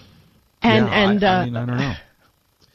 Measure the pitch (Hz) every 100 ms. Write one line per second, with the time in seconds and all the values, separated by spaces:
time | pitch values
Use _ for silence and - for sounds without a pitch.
0 | - _ _ _ _ _ 233 220 214 196
1 | 202 202 196 185 123 117 120 123 139 -
2 | - _ _ _ _ _ _